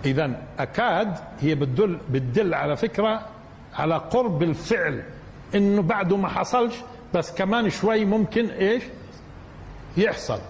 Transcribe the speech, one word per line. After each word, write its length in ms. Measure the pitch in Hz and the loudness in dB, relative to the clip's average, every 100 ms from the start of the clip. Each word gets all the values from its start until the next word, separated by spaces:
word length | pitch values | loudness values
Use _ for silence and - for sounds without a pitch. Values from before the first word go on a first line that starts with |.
| 139 | 2
إذن 320 | 131 147 117 - - | 2 0 -4 -8 -6
أكاد 580 | 135 - 233 175 214 165 - - | -4 0 2 2 0 -4 -10 -2
هي 160 | 143 147 | 0 0
بتدل، 440 | 143 127 208 165 - | 0 2 2 0 -2
بتدل 440 | 135 123 135 196 | -2 0 0 2
على 240 | 147 147 143 | 0 0 0
فكرة 440 | 226 - 220 220 - - - - - - | -2 0 0 0 -6 -16 -20 -20 -12 -2
على 220 | 156 160 | 0 0
قرب 460 | - 240 240 151 | 2 2 2 2
الفعل، 600 | 170 147 - 226 156 127 - - - - - 202 | 2 0 0 0 2 -2 -8 -16 -18 -18 -2 2
إنه 260 | 202 202 | 4 4
بعده 360 | 170 214 185 196 | 4 2 2 2
ما 100 | 190 | 2
حصلش، 480 | - 190 247 240 - - - - | 0 2 2 2 -2 -14 -16 -2
بس 180 | 175 - | -2 0
كمان 380 | - 190 233 214 | -2 2 2 2
شوي 360 | - 202 220 208 | 2 2 4 4
ممكن 440 | 220 208 226 220 | 4 4 2 0
إيش؟ 340 | 170 190 240 - - - - - - - - - - - 165 | 2 2 2 -2 -14 -16 -18 -18 -18 -18 -16 -16 -16 -4 2
يحصل. 420 | 208 - - 107 | 2 0 -4 -6